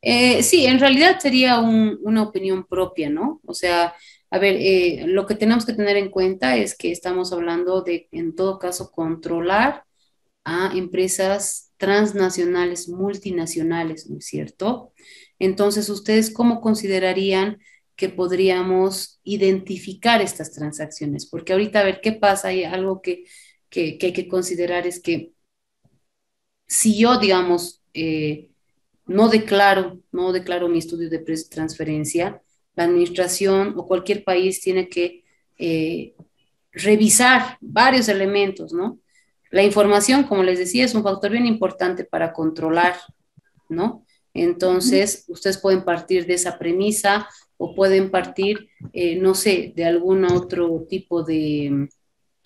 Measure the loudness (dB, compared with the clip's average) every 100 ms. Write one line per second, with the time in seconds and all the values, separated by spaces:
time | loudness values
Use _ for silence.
0 | 0 2 4 4 4 4 4 4 4 6
1 | 4 4 2 2 4 4 4 2 2 0
2 | -2 0 0 -2 -4 -4 -4 -4 -4 -4
3 | -4 -2 -4 -6 -12 -4 0 2 0 -4
4 | -20 _ _ 2 2 2 4 4 2 0
5 | -2 -2 0 0 2 2 0 -2 0 0
6 | 0 0 -2 0 0 0 0 -4 -6 -6
7 | -4 -4 -4 -4 -4 -2 -2 -2 -2 -6
8 | _ -8 -8 -4 -4 -4 -8 -8 -12 -8
9 | -6 -6 -6 -4 0 2 2 -2 _ _
10 | _ _ _ _ -8 -4 -2 -4 -4 -2
11 | -2 0 0 -2 -4 -10 _ _ 2 2
12 | 2 0 -2 0 -2 0 -2 -4 -10 -6
13 | -6 -6 -6 -6 -6 -4 -4 -2 -4 -8
14 | -12 -14 -10 -10 -10 _ -4 -4 -10 _
15 | -20 -20 -20 _ -2 2 0 0 -4 -6
16 | 0 2 2 2 2 2 0 -2 0 0
17 | 0 0 0 0 0 -4 _ _ _ -6
18 | -6 -2 -2 2 2 2 2 2 2 -2
19 | -12 _ -8 0 2 2 -2 -12 -12 -4
20 | 2 2 2 -4 -12 -8 -10 -8 -10 -8
21 | -6 -6 -8 -12 -2 0 2 2 2 0
22 | -4 2 2 2 0 -4 -4 -4 -4 -4
23 | -6 -8 -10 -20 -20 _ _ -4 -4 -2
24 | -4 -4 -4 -4 -4 -4 -2 -2 -4 -6
25 | -4 -4 -6 _ _ _ _ _ _ _
26 | _ _ _ _ _ _ _ 0 0 4
27 | 4 4 4 2 2 0 -2 -16 _ -8
28 | -4 -2 -4 -6 -10 _ _ _ _ _
29 | -4 2 4 4 2 4 4 4 -2 -8
30 | _ -4 -2 -2 -4 -4 0 -2 -4 -8
31 | -6 -8 -6 -8 -8 -8 -8 -6 -6 -4
32 | -4 -2 -4 -6 _ _ _ -4 0 2
33 | 0 0 -2 0 2 2 0 -4 -4 -4
34 | -2 -4 0 0 0 -2 -2 -2 -2 -4
35 | -4 -6 _ _ _ _ -4 -2 -2 -6
36 | -10 _ -20 _ _ _ _ -4 2 6
37 | 6 6 6 6 2 -10 -4 4 6 6
38 | 2 2 2 2 0 -2 -8 -4 -6 -8
39 | _ _ _ _ _ 2 4 4 4 4
40 | 4 2 2 2 2 0 -2 0 0 0
41 | -2 -2 -2 0 0 0 -2 -2 -4 -4
42 | -6 -4 -4 -2 -4 -2 -2 2 2 0
43 | -14 _ _ _ _ _ _ -4 -4 -6
44 | _ _ _ -2 -2 0 0 2 2 2
45 | 2 -4 _ -6 -4 -2 2 2 2 -4
46 | 0 -2 0 -2 -2 -4 -4 0 0 0
47 | 0 0 -2 -18 _ _ -8 0 4 4
48 | 2 -2 -2 -4 -2 -2 -8 _ -16 -4
49 | -2 2 2 2 2 0 -2 -2 0 2
50 | 2 2 2 0 0 -2 -2 -2 -6 -10
51 | -4 -6 -2 -2 -2 -2 -2 -2 -4 _
52 | _ _ _ _